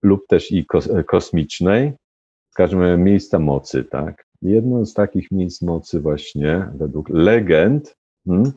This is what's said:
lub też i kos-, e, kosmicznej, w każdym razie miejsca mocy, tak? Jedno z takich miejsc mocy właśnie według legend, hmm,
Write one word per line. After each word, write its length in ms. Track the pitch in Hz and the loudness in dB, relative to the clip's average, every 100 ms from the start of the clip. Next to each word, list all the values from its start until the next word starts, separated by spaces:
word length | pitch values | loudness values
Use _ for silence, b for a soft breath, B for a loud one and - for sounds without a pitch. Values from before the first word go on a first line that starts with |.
lub 240 | 101 98 - | 2 2 2
też 240 | 90 - | 0 0
i 140 | 95 78 | -4 0
kos-, 340 | 90 - 98 | -2 0 -4
e, 40 | |
kosmicznej, 880 | 78 92 - 85 73 - 90 107 143 139 _ _ _ _ _ | 0 -2 0 -4 -4 -2 0 2 0 -6 _ _ _ _ _
w 40 | - | -2
każdym 260 | 90 92 | 0 2
razie 160 | 90 87 | 2 4
miejsca 420 | 92 101 - 92 | 4 2 2 -2
mocy, 440 | 76 69 - 65 | 0 -2 -2 -6
tak? 440 | - - 80 - _ _ | -4 -8 -8 -12 _ _
Jedno 440 | 90 107 120 123 110 | 0 0 2 -2 -2
z 80 | |
takich 380 | - 101 98 - | -2 -2 -2 -4
miejsc 300 | 95 90 - | -4 -4 -4
mocy 380 | 87 82 - 85 | -4 -4 -4 -4
właśnie 680 | 76 73 - 71 73 85 95 - | -2 -4 -6 -4 -2 -2 -4 -8
według 340 | 78 78 76 | -8 -6 -4
legend, 840 | 80 87 113 98 80 92 147 147 _ _ _ - | 2 4 4 4 4 4 2 -4 _ _ _ -2
hmm, 240 | 90 127 | 0 0